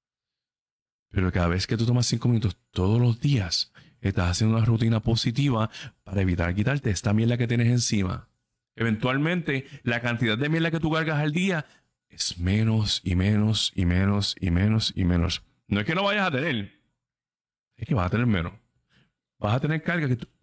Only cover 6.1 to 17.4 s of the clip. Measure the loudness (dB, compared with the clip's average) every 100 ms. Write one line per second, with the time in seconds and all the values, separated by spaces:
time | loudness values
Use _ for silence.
6.1 | 0 0 2 0 0 0 0 -2 -2 0
7.1 | 2 2 0 0 2 2 2 2 0 0
8.1 | -4 -10 _ _ _ _ -4 -2 0 0
9.1 | 0 0 -2 -2 -4 -6 -8 -4 -2 -2
10.1 | 0 0 0 0 0 0 -2 -2 -2 0
11.1 | 0 0 0 0 -2 -6 _ _ _ _
12.1 | -8 -6 -2 0 2 2 2 0 -2 0
13.1 | 0 2 2 2 0 -2 0 0 2 2
14.1 | 0 -2 -2 0 2 2 2 -2 0 2
15.1 | 2 0 -2 -10 _ -4 -2 0 0 0
16.1 | 0 0 -2 -2 -2 -6 -12 _ _ _
17.1 | _ _ _